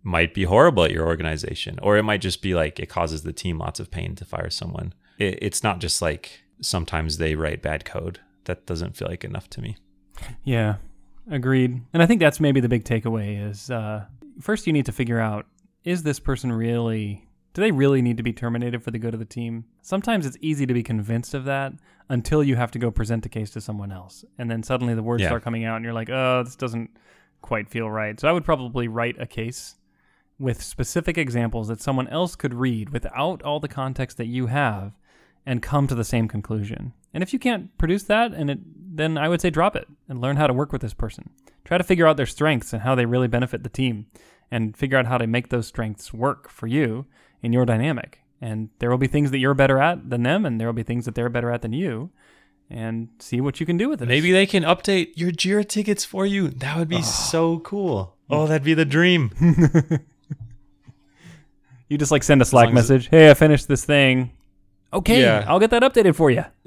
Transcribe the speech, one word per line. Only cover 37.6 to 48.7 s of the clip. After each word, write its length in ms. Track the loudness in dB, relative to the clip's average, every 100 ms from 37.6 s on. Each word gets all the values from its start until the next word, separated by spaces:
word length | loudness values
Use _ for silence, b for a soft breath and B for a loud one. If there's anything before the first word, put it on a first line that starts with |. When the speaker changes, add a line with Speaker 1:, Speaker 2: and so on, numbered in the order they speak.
| -8 -4
Speaker 2:
produce 260 | 0 0
that, 300 | 2 2 2
and 160 | -2 -4
it, 100 | -4 -10 -20 -14 -4
then 220 | -2 0
I 120 | 0
would 100 | 2
say 100 | 0
drop 240 | 2 0 0
it 120 | -12 -20 -12
and 100 | -6
learn 180 | -2 2
how 100 | 2
to 60 |
work 180 | 2 -2
with 100 | -4
this 140 | -8 -6
person. 340 | -6 -8 -20 _ b b
Try 140 | -2 -2
to 60 |
figure 240 | 2 6 6
out 100 | 4
their 80 | -2
strengths 480 | 0 0 0 -4
and 80 | -6
how 140 | 0 0
they 100 | 2
really 220 | 0 0
benefit 340 | 0 -2 -6
the 80 | -8
team, 380 | -4 -4 -4 -12 b b b b
and 260 | -4 -4 -4
figure 220 | 0 2
out 80 | 2
how 120 | 0
to 80 | 0
make 220 | 0 0
those 180 | -4 -4
strengths 440 | -6 -6 -8 -14
work 360 | -4 -2 -4 -14
for 160 | -12 -2
you 400 | 0 0 -2 -10 b b b
in 100 | 0
your 120 | 2 4
dynamic. 560 | 2 0 -4 -8 _ _ _
And 280 | -10 -8 -10